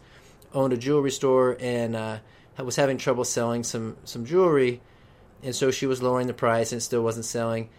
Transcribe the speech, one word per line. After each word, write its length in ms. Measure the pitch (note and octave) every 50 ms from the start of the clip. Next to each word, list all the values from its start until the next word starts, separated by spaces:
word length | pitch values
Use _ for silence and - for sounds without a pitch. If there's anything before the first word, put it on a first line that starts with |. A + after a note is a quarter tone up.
| - - - - - - - - - - -
owned 180 | C#3 C3+ C3+
a 60 | B2+ B2
jewelry 340 | A#2+ C3+ D3 D3 C#3 C#3
store 460 | C3+ - - C3+ C3 C3 B2+ B2+ B2 -
and, 380 | B2 B2 B2 A#2+ A#2 A2+ A2+ A2+
uh, 220 | A2 A2 A2 A2 - - - - - - - - C3+
was 140 | B2 A#2 -
having 200 | C#3+ C3+ C3+ B2
trouble 280 | - C#3+ B2+ A#2+ B2+
selling 380 | - - B2 A#2 A#2 A#2 A#2+ A#2
some, 340 | - - A#2 A2 A2 - - -
some 180 | - - B2 A#2
jewelry, 580 | A#2+ E3 F#3 F#3 F3 D#3 C#3 C3 B2 A#2+ A#2+ - - - - - - - - - - - -
and 120 | - C3 A#2+
so 160 | - C#3 C3
she 140 | B2+ - C#3+
was 160 | C3+ C3 A#2+
lowering 260 | B2+ B2+ B2+ B2+ B2+ B2
the 60 | A2+
price 380 | - C3+ A#2 A2+ A2+ A2+ -
and 80 | B2 A#2
it 40 | A2+
still 180 | - B2+ A#2+
wasn't 240 | A2+ A2+ A2 A#2 A2
selling. 440 | - - A#2+ A#2 A2+ A2+ A2+ A2+ A2+ -